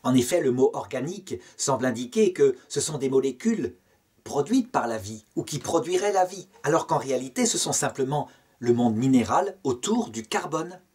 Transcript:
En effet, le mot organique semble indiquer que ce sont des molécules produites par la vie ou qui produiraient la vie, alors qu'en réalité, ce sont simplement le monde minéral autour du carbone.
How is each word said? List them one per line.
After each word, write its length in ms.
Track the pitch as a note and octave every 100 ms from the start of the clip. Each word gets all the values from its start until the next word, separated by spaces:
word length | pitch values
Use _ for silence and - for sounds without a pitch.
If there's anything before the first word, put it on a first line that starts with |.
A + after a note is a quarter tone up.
En 100 | -
effet, 260 | B2+ A#2+ F3
le 120 | C#3
mot 180 | B2 C3+
organique 600 | C#3 - B2+ C#3 G#3 - - - -
semble 280 | - B2+
indiquer 480 | B2+ A2+ A#2+ A3 G#3
que 240 | F3+ C#3 B2+ -
ce 120 | D3
sont 160 | C#3 D3+
des 140 | C3+
molécules 680 | C3+ C3+ C3 - A#2 B2 - _ _ _ _
produites 460 | - C3 C#3+ C4 A3+
par 160 | - A#2
la 120 | A2
vie 260 | G2 A2 _ -
ou 60 |
qui 160 | - D3+
produiraient 540 | - E3 D#3+ F3+ G3+
la 140 | G3 F3+
vie, 220 | F#3+ - -
alors 240 | C#3+ D#3+ -
qu'en 120 | D#3
réalité, 460 | C3+ B2+ C3+ -
ce 140 | A#3 E3+
sont 140 | -
simplement 560 | C3+ C3+ - C3 D3+ - - _ _
le 120 | A#2+
monde 220 | A#2+ A#2+
minéral 640 | A2 C3 B2+ G#2 D3 G3 -
autour 460 | C#3 B2 - A#3 -
du 120 | A2+
carbone. 580 | A2 G3+ F3+ D#3 F3 F#3+ _